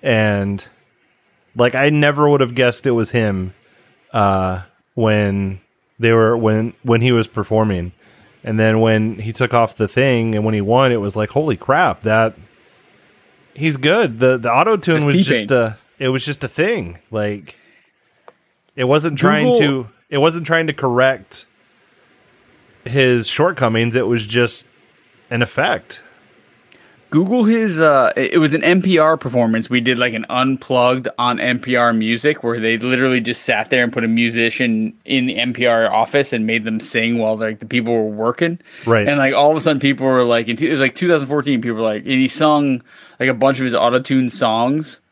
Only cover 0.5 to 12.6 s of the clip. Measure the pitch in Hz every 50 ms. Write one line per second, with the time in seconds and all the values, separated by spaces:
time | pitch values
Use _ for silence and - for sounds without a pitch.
0.5 | 98 98 - - _ _ _ _ _ _ _ _ _ _ _ _ _ _ _ _
1.5 | _ 117 120 123 120 131 139 147 151 147 147 147 143 143 151 147 147 139 135 120
2.5 | 120 123 127 123 117 - - 139 120 117 113 - - 120 110 107 98 95 92 95
3.5 | 95 _ _ _ _ _ _ _ _ _ _ _ - 117 104 101 98 95 95 92
4.5 | 92 92 92 _ _ _ _ _ _ - 113 110 107 107 104 101 98 98 98 95
5.5 | 95 95 _ _ _ _ _ _ _ _ 113 113 113 113 113 110 120 117 113 110
6.5 | 110 110 110 117 - _ _ 123 117 113 117 127 123 117 110 - _ 107 101 -
7.5 | 113 110 110 107 98 87 85 90 - _ _ _ _ _ _ _ _ _ _ 113
8.5 | 107 110 110 110 110 110 113 113 110 110 107 110 110 - 104 110 113 - 127 120
9.5 | - 120 117 110 - - 110 98 - 123 131 139 127 117 113 113 110 104 107 110
10.5 | 110 107 101 101 117 127 135 127 120 113 101 101 92 110 107 104 - 147 156 156
11.5 | 117 90 - - 135 156 180 143 - - - 110 110 110 113 113 110 - - _
12.5 | _ _